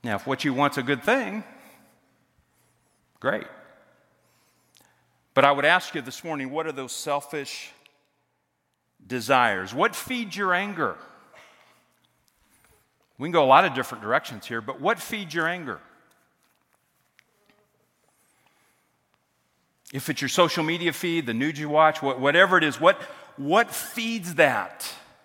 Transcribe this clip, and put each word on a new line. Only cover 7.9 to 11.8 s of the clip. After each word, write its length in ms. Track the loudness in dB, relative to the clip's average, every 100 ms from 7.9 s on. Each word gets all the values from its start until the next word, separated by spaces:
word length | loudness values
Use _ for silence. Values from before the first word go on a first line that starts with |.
| _ _ _ _ _ _ _ _ _ _ _ -8
desires? 680 | -8 2 4 4 0 -4
What 220 | -2 -2
feeds 420 | -2 -8 -8 -8 -4
your 160 | -2
anger? 420 | -2 -2 -4 -4 -6 -16 -20 _ -20 -20 _ _ _